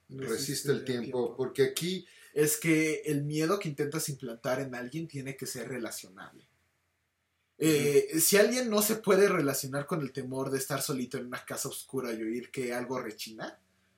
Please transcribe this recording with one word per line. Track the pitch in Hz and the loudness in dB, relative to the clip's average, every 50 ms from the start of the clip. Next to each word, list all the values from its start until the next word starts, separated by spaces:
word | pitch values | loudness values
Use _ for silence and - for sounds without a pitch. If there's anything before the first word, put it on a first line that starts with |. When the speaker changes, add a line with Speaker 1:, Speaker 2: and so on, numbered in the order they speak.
| _ - | _ -14
Speaker 1:
Resiste | 135 135 135 113 | -10 -8 -4 -4
Speaker 2:
resiste | 113 - 139 151 135 - - 143 | -2 -2 -2 -2 -4 -2 0 0
el | 127 110 | 0 0
Speaker 1:
el | - | 0
Speaker 2:
tiempo, | 127 123 120 110 131 127 123 | -4 -4 -4 -4 -2 -2 -2
Speaker 1:
tiempo. | 117 113 - | -2 -2 -2
Speaker 2:
porque | - 127 120 - 139 131 | -4 -4 -2 2 2 2
aquí | 131 - - 160 180 185 175 - - - - - - - | 2 2 -2 -4 -4 -4 -6 -8 -14 -20 -20 -16 -4 0
Speaker 1:
Es | 147 151 151 - - | 2 2 2 2 2
que | - 165 156 156 160 156 151 - - | 4 4 4 4 4 2 0 -2 -2
el | 151 147 143 143 | -2 -2 0 0
miedo | 147 151 151 160 165 - - | -2 0 0 2 2 2 0
que | - 160 | -2 -4
intentas | 139 - 147 143 156 156 - 156 | -4 -2 -4 -2 -2 -4 -4 -4
implantar | 135 - 135 117 117 - - 127 127 135 | -6 -8 -8 -10 -10 -4 -2 -2 0 -2
en | 135 131 123 | -2 -6 -6
alguien | 123 123 123 147 165 170 156 | -8 -8 -8 -8 -8 -8 -8
tiene | - 135 127 135 131 | -8 -10 -8 -8 -10
que | - 123 | -10 -8
ser | - - 123 113 - | -8 -8 -8 -8 -8
relacionable. | 127 117 110 104 - - - 92 95 98 82 73 - - - _ _ _ _ _ _ _ _ _ _ _ _ _ _ _ _ _ _ _ _ _ _ - | -8 -6 -6 -8 -8 -10 -12 -14 -18 -18 -20 -20 -20 -20 -20 _ _ _ _ _ _ _ _ _ _ _ _ _ _ _ _ _ _ _ _ _ _ 2
Speaker 2:
Ujú. | 151 160 | 4 4
Speaker 1:
Eh, | 151 143 143 143 139 139 - - 160 160 | 4 6 6 6 6 6 6 6 2 2
si | - - 196 | 4 6 8
alguien | 202 220 233 247 254 247 226 | 8 8 8 6 0 0 2
no | 208 208 | 2 2
se | 208 - 214 | 2 2 0
puede | - - 196 190 190 202 190 | 0 4 4 6 8 6 6
relacionar | - 160 143 135 131 - - 127 135 143 143 | 6 4 2 2 0 -2 -4 -4 -4 -4 -4
con | - - 156 | -2 -4 -4
el | 139 120 | -4 -4
temor | - 135 127 127 131 135 135 135 | -6 -8 -6 -6 -4 -4 -2 -2
de | 135 131 | -2 -2
estar | - - 143 131 | -2 -2 -4 -2
solito | - - 139 127 120 - - 123 | -2 -2 -2 -2 -4 -4 -6 -8
en | 120 | -8
una | 123 127 - - | -8 -10 -10 -10
casa | - 123 - - 135 | -8 -8 -6 -6 -6
oscura | - - - - 135 131 120 117 | -8 -10 -10 -6 -6 -4 -4 -4
y | 113 110 | -4 -4
oír | 110 110 120 123 120 - | -4 -4 -4 -4 -6 -8
que | - 135 123 120 | -6 -4 -4 -2
algo | 123 123 120 120 131 127 | -2 -4 -4 -4 -4 -4
rechina, | 110 107 104 - - 110 110 117 180 339 - _ _ _ _ _ _ _ _ | -4 -6 -8 -10 -12 -12 -10 -10 -10 -12 -12 _ _ _ _ _ _ _ _